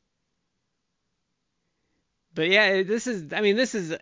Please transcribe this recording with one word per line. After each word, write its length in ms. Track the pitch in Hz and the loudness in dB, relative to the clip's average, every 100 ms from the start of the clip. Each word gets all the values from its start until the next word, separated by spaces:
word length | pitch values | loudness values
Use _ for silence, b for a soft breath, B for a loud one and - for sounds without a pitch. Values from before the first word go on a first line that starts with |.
| _ _ _ _ _ _ _ _ _ _ _ _ _ _ _ _ _ _ _ _ _ _ _ | _ _ _ _ _ _ _ _ _ _ _ _ _ _ _ _ _ _ _ _ _ _ _
But 160 | 165 165 | -4 2
yeah, 340 | 202 202 190 | 4 4 2
this 240 | 190 226 247 | 0 -2 -4
is, 260 | 208 143 | -6 -6
I 80 | 185 | -2
mean, 140 | 208 214 | 0 2
this 180 | 254 | 0
is, 220 | 214 160 165 | -2 -6 -8